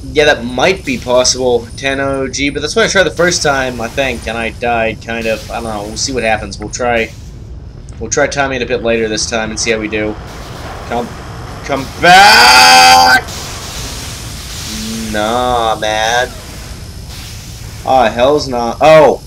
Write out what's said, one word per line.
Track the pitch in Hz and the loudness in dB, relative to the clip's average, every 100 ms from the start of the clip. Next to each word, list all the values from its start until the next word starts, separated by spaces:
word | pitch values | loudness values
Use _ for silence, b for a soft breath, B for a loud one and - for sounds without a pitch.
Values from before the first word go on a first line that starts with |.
| - | 0
Yeah, | 143 151 | 4 4
that | 135 | 4
might | 120 127 160 190 - | -2 0 2 0 -4
be | 117 | -4
possible, | 123 123 127 123 127 120 113 - | 2 2 4 2 2 2 -2 -6
ten | 139 135 | -4 -2
oh | 139 135 135 | -2 -2 -4
G, | 123 143 | -2 -2
but | 143 | -2
that's | 147 226 | -2 0
what | 214 | 2
I | |
tried | 196 | 2
the | 165 | 2
first | - 175 170 | 2 2 2
time, | 151 135 131 123 | 0 0 -2 -4
I | 113 | -4
think, | 131 135 117 113 | -2 -2 -2 -6
and | 113 | -4
I | 113 | -6
died, | 101 120 117 113 104 | -2 0 2 0 -2
kind | 113 117 113 | -6 -4 -2
of. | 107 - | -2 -4
I | 110 | -8
don't | |
know, | 117 107 | -6 -6
we'll | 104 110 | -8 -6
see | - | -4
what | 127 | -2
happens. | 110 107 104 - | 0 0 -2 -10
We'll | 107 | -10
try... | - 123 117 107 - - - - - - - - - | -4 0 0 -2 -8 -16 -16 -16 -16 -16 -16 -16 -12
We'll | 113 | -4
try | - 139 | 0 0
timing | 143 135 131 | 0 -2 -2
it | |
a | 120 | -2
bit | 117 | -2
later | 113 117 110 | 0 0 0
this | 107 - | -2 -2
time | 113 110 | -4 -4
and | 107 | -4
see | 120 | -2
how | 110 | -2
we | 107 | -2
do. | 107 107 107 - - - - - - - | -2 -4 -6 -12 -14 -14 -12 -12 -12 -6
Come... | 117 117 - - - - - | -6 -6 -10 -12 -12 -12 -12
Come | - 139 131 - | -6 -6 -6 0
back! | 170 185 202 220 - - 784 762 762 784 855 762 - - - - - - - - - - - - - - - 110 110 113 110 | 4 8 8 6 6 6 6 8 8 8 6 4 0 -10 -10 -10 -10 -10 -10 -10 -10 -12 -12 -12 -12 -10 -8 -8 -6 -6 -4
Nah, | 107 107 123 123 120 113 107 | -2 0 2 2 2 2 0
man. | 107 107 110 120 127 - - - - - - - - - - - - - - - - | 0 0 2 2 0 -6 -14 -14 -14 -12 -14 -14 -14 -14 -14 -14 -14 -14 -12 -8 2
Oh, | 131 113 | 4 4
hell's | 113 131 151 135 | 4 4 4 0
nah. | 120 117 - | -2 -2 4
Oh! | 147 160 143 - | 8 8 8 4